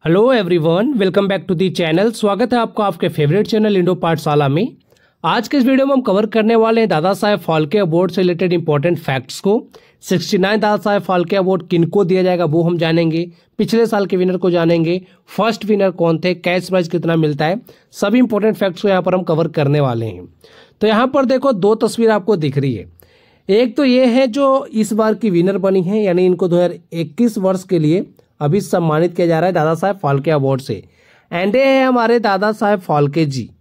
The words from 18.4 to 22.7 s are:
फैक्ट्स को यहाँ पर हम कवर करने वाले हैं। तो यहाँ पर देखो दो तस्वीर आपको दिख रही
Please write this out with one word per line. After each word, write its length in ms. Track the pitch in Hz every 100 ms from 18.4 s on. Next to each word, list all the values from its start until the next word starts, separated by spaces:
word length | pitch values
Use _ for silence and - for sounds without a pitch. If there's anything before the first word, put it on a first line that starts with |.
| 220 202
फैक्ट्स 260 | 196 175
को 60 | 208
यहाँ 140 | 185
पर 120 | 180
हम 80 | 180
कवर 260 | 170 156 165
करने 300 | 160 139 147
वाले 260 | 135 117 113
हैं। 200 | 90 90 _ - - _ _
तो 60 | 208
यहाँ 200 | 214 254
पर 160 | 285
देखो 280 | 254 262 269
दो 200 | 208 202 220
तस्वीर 340 | 220 220 226
आपको 260 | 214 202 202
दिख 220 | 156 139
रही 140 | 139